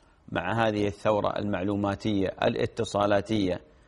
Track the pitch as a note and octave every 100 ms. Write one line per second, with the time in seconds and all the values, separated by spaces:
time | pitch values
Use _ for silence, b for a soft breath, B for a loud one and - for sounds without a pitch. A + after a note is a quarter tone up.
0 | b b - E2+ F2 A2+ A2+ G#2 G2+ -
1 | G#2+ G#2 G2+ - G#2 F#2+ G2 G2+ G2+ G2
2 | A2 G2 F#2 - A#2 A#2 A#2+ - A2 G2+
3 | G2+ G2+ F#2+ A2 F#2 F2 - b